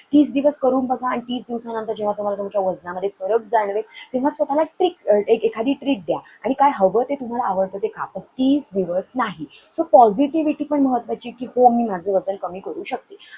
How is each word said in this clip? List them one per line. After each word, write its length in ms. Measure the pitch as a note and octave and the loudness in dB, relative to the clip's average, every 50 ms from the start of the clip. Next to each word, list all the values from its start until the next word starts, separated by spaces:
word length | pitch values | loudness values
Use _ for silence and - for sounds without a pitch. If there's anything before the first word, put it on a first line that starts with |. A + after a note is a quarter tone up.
| - _ | -8 _
तीस 200 | - D4 D4 A#3 | 4 4 4 4
दिवस 260 | G#3+ C#4 B3+ D4 C#4 - | 2 2 0 0 0 2
करून 280 | - B3+ B3+ C4+ C4+ | 0 2 2 2 0
बघा 220 | A#3+ B3+ B3 B3+ B3+ | -2 -4 -4 -2 -4
आणि 120 | B3 B3 | -4 -4
तीस 220 | A#3+ A#3+ B3 B3 G3 - | -4 -6 -8 -8 -6 -8
दिवसानंतर 440 | A#3+ A#3 A#3 A#3 A3+ A3 A3 G#3+ | -8 -8 -8 -6 -6 -6 -6 -6
जेव्हा 220 | G#3+ G3 G#3 G#3 G#3 | -6 -4 -2 -4 -4
तुम्हाला 220 | G#3 G#3 G3+ G3+ G3 | -2 -4 -4 -4 -4
तुमच्या 220 | G3+ G3 G3 G3+ | -6 -4 -2 -2
वजनामध्ये 480 | F#3+ F#3 F3 D#3 - F3 F3+ F#3 F#3+ G3+ - _ | -2 -2 -4 -4 -8 -10 -8 -6 -6 -6 -6 _
फरक 200 | F#3+ F#3+ A3 A#3 A3 G3+ | -4 0 0 0 0 0
जाणवेल, 300 | A#3 A3 G#3 G3+ G3 G#3+ G#3+ - - - - - | 0 0 0 0 -2 -4 -6 -6 -14 -20 -16 -6
तेव्हा 180 | - B3+ B3+ D4 | -4 -2 -2 -2
स्वतःला 320 | C#4+ - D4 C#4+ C#4 D4+ | 0 -2 -2 0 0 0
ट्रिक, 460 | D#4+ D#4 - _ F#4 F4 - - _ - | 0 -2 0 _ 0 0 0 -4 _ 2
अ, 60 | G#3 G#3 G3+ - | 2 2 4 2
एक, 160 | A3+ A3+ - | 0 2 2
एखादी 280 | A3 - A3+ A3+ C4+ | -2 -2 -2 -2 -2
ट्रीट 280 | C#4 - B3 C#4 C4+ G3 | -2 -2 -2 -2 -2 -2
द्या 180 | E3 - D#3+ C#3+ - - - _ - | -2 -4 -4 -4 -6 -12 -20 _ -4
आणि 100 | A3 C4+ | -4 0
काय 160 | - C4+ C#4+ B3+ | 2 2 2 4
हवं 280 | G3+ F#3+ F#3 F#3 A3+ | 4 2 2 4 2
ते 120 | B3+ C4 C#4+ | 0 0 -4
तुम्हाला 200 | C#4+ C4 A3 A#3 A#3+ A#3+ | -6 -6 -6 -4 -4 -2
आवडतं 340 | A3 F#3 F#3 F#3+ F#3+ G3 G3+ | -2 0 -2 -2 -4 -4 -6
ते 100 | A3 G#3 | -6 -6
खा. 160 | - - C#3+ | -6 -8 -10
पण 160 | - _ F#3+ | -10 _ -14
तीस 500 | F#3 - _ - C4 C4+ C#4+ D4 - - F3+ | -14 -14 _ 0 2 2 2 2 0 -2 -4
दिवस 380 | G3 F#3 E3 F3 F#3 G3 - - | -4 -2 -2 -2 -4 -4 -4 -4
नाही. 300 | B3+ A#3 G#3+ E3+ - D3 - - - - _ - - | -4 -4 -4 -4 -10 -14 -16 -16 -20 -20 _ -6 -4
So 60 | E4 | 0
पॉझिटिव्हिटी 800 | - - C4+ A#3+ G#3+ G3 A3+ C#4+ C#4+ D4 D#4+ D4+ D4+ D4 - D4 | 6 8 8 8 8 6 2 0 0 0 0 0 -2 -2 -4 -4
पण 160 | - D4 C#4+ | -4 0 2
महत्त्वाची, 500 | C4+ C4 B3+ A#3 G3+ G#3+ A#3 A3 - A#3+ | 2 2 0 -2 -4 -6 -10 -10 -10 -14
की 160 | - - B3+ | -12 -12 -14
"हो, 220 | G#3 - A#3+ B3 A#3+ | -6 2 4 6 6
मी 160 | A#3 A#3 A#3 | 6 4 0
माझं 280 | A3 F#3+ F3+ E3+ G3+ | -2 -4 -4 -4 0
वजन 240 | F#3+ F#3 - F#3+ G3 | 0 0 0 -2 -6
कमी 240 | G3 - F3 F3 F#3+ | -6 -8 -10 -10 -10
करू 240 | - - D#3 - G3+ | -10 -10 -10 -10 -8
शकते." 320 | - C4 - - _ G3+ - - - - | -8 -10 -10 -10 _ -20 -20 -20 -20 -20